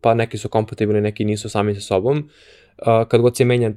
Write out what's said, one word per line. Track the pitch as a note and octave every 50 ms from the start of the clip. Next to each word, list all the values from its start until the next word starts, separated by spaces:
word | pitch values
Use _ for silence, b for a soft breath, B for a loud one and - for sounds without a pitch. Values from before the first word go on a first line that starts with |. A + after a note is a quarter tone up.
pa | - A#2 A2+
neki | A#2 A#2 - - G#2+
su | - A2+
kompatibilni, | - A2+ G#2+ - - - A2 G#2 G#2+ G#2
neki | G#2 G#2 G#2+ - G#2+
nisu | G#2 G#2+ G#2 - G#2+
sami | - G#2+ G2+ G#2+ G2+
sa | G2+
sobom. | - - G2+ F#2+ G2 B2+ C#3+ D3+ D3 D3 b b b b b b b b b b
A, | - A#2 A2+ A2+ A2+
kad | - B2 A#2
god | A#2 B2 A#2+ -
se | B2+
menja | B2 B2 B2 A#2+ A2 G#2+